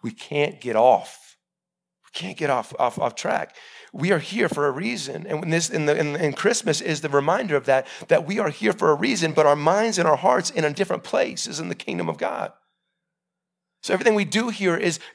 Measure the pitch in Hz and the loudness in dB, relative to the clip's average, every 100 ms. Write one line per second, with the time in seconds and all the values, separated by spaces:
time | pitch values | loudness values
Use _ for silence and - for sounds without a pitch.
0 | 113 - - 147 147 - 123 110 127 110 | -10 -12 -6 -2 -2 -2 -2 4 6 4
1 | - - - _ _ _ _ _ _ _ | 0 -18 -20 _ _ _ _ _ _ _
2 | _ - 180 185 147 127 - - 123 - | _ -10 -10 -4 0 0 -2 -2 -2 0
3 | 123 - - - - - - - - - | -4 -4 -4 -4 -4 -14 -20 -20 -18 -4
4 | 170 170 - 202 170 - 147 131 214 226 | 0 0 -2 -2 -2 0 -2 -2 -6 -6
5 | 139 135 - 151 160 165 160 160 147 147 | -8 -10 -6 -6 -2 -2 0 0 0 2
6 | 147 143 156 139 202 240 - 151 180 151 | 0 0 -2 0 0 0 0 -2 -2 -4
7 | 156 143 143 196 226 147 - 135 - - | 2 2 2 0 0 -2 2 2 0 -14
8 | - 160 156 208 196 147 214 185 185 147 | 2 2 2 -2 -2 0 -2 2 2 2
9 | 233 202 165 156 151 147 151 196 226 185 | 2 0 0 4 4 4 4 2 2 2
10 | 170 143 185 127 170 - 151 147 190 - | 2 4 4 4 2 -2 -2 0 -2 -4
11 | - - - - - 147 170 - - 180 | -2 0 0 -2 -8 -8 -8 -8 -6 -4
12 | 170 147 - - - _ _ _ _ _ | -4 -4 -4 -4 -8 _ _ _ _ _
13 | _ _ _ _ _ _ _ _ - - | _ _ _ _ _ _ _ _ -2 2
14 | 240 214 175 208 240 190 190 170 175 156 | 4 2 2 0 -2 0 0 2 -2 -4
15 | - | -6